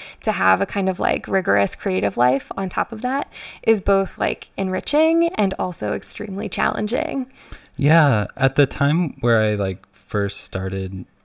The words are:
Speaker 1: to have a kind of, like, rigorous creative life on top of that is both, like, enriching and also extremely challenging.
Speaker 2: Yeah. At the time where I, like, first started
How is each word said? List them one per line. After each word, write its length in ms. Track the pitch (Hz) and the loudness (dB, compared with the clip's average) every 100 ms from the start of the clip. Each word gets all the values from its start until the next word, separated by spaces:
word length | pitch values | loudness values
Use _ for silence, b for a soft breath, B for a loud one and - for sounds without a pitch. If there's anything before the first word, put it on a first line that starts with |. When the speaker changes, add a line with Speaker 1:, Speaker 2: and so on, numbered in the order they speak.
| B B | B B
Speaker 1:
to 100 | - | -4
have 300 | 185 185 185 | 0 2 2
a 40 | 196 | 0
kind 240 | 202 190 | -2 -2
of, 100 | 180 | 0
like, 280 | - - 214 | -2 -2 -2
rigorous 480 | 196 185 202 196 - | -2 2 2 2 -2
creative 420 | 196 185 202 220 | -2 0 -2 2
life 340 | 247 269 - - | 2 2 -2 -6
on 120 | 190 | -4
top 220 | - - | -4 -4
of 100 | 214 | -4
that 280 | 247 277 - B B B | -4 -4 -6 B B B
is 200 | - 208 | 2 4
both, 360 | 185 196 190 - | 4 2 2 -2
like, 320 | 208 - - - | -4 -4 -8 -4
enriching 720 | 190 185 - 294 320 330 339 339 | -2 -2 0 2 4 4 2 2
and 180 | 196 - | 0 0
also 340 | 185 175 208 | -4 -2 -2
extremely 560 | 202 - - 202 190 202 | -4 -4 -6 -8 -6 -4
challenging. 800 | - - - 208 226 - 277 254 B B B B - | -2 -2 -2 -2 -2 -2 -4 -8 B B B B 0
Speaker 2:
Yeah. 480 | 143 165 147 110 101 - | 4 6 6 4 0 0
At 200 | 135 - | 0 2
the 100 | 135 | 0
time 500 | - 143 160 170 - | 2 0 2 -2 -2
where 240 | 123 113 | 2 4
I, 100 | 107 | 2
like, 320 | 104 95 95 _ | 0 -2 -4 _
first 480 | - - 104 101 - | -20 -6 -2 -2 -4
started 640 | - 95 95 98 95 95 92 _ | -6 -6 -4 -4 -4 -8 -12 _